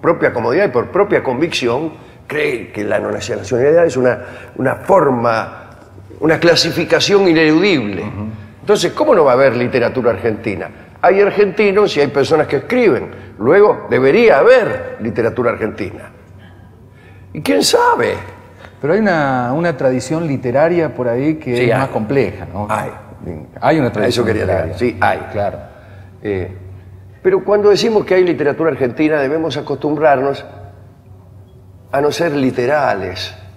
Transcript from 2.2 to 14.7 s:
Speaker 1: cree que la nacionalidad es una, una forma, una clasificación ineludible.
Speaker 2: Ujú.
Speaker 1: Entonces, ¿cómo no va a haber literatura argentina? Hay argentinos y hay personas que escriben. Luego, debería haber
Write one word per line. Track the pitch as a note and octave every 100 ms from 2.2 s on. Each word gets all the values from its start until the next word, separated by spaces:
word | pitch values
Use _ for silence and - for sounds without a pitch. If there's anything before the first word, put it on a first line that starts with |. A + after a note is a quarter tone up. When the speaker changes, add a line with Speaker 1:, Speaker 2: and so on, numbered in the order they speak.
| -
Speaker 1:
cree | D3 D3 A#2+ -
que | G#2
la | G2+ G#2
nacionalidad | G#2 G2+ G#2+ G#2+ F#2+ A#2+ C#3 E3 E3+
es | C3
una, | B2 A#2 - - - -
una | B2+
forma, | A#2 - F#3+ D3 B2 A#2 A2+ F#2 - - - - - - -
una | D#3 D#3
clasificación | E3+ D#3 E3 D3+ E3 D#3+ C#3+ G3+ G3
ineludible. | D#3+ D#3 D#3 G3+ D#3 G#2 F#2
Speaker 2:
Ujú. | G#2 F#2+ G#2+ - - -
Speaker 1:
Entonces, | - G#3 D#3+
¿cómo | - D4+
no | G#3+
va | C#3+
a |
haber | B2 C3+ A#2
literatura | B2 B2 A2+ C3 A#2
argentina? | G2 A2+ G#2 A2 F#2 E2+ - - -
Hay | E3+ G3
argentinos | G3+ G3 G#3 F3 G#3 G3 G3+ D3
y |
hay | C#3+
personas | C3+ B2 D#3+ C#3+
que | C#3
escriben. | - B3+ A3+ A2+ F2 - - -
Luego, | A2 F#3 G#3 - -
debería | A#2+ C3 F#3 A3+ C#3+
haber | G3 B3+ F3+